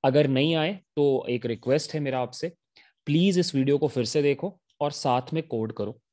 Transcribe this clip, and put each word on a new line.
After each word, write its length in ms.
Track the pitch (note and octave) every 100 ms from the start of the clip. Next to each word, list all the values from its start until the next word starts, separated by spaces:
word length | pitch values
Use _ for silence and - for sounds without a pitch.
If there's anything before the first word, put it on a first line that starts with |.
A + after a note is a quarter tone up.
अगर 240 | C3+ C3+ C#3+
नहीं 280 | C3 D3+ D#3+
आए 180 | D#3 G3 _ -
तो 300 | C#3+ C3+ -
एक 160 | B2 A#2+
रिक्वेस्ट 480 | A#2 B2 C#3+ -
है 60 | D#3
मेरा 200 | C#3+ C3
आपसे, 320 | B2 - E3+ - _ _ _ _ -
प्लीज 340 | D3+ F#3+ F3+
इस 140 | F3 C#3
वीडियो 220 | C3 C#3+
को 100 | D3
फिर 180 | - A#2
से 160 | D#3
देखो 360 | C#3+ C3+ F#3 - _ _
और 100 | D3
साथ 420 | D3 C#3 B2 B2+
में 80 | D#3+ D#3+
कोड 260 | A#2 A2
करो। 260 | - G#2 G#2+ _